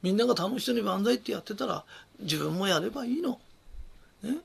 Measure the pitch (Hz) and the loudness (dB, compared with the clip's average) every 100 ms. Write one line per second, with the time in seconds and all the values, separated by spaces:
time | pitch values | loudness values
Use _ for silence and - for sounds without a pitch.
0 | 180 202 240 220 180 254 208 240 202 190 | 2 4 4 4 2 -2 0 0 2 2
1 | 202 247 - - - 208 262 160 - - | 2 2 0 -6 -4 -6 -2 -4 -6 -20
2 | - - 190 151 151 165 196 170 190 254 | -20 -12 -4 0 0 0 4 4 2 -4
3 | 240 269 339 - - - - - - - | -2 0 0 -4 -8 -20 -16 -14 -14 -16
4 | - _ 208 294 | -20 _ -4 -4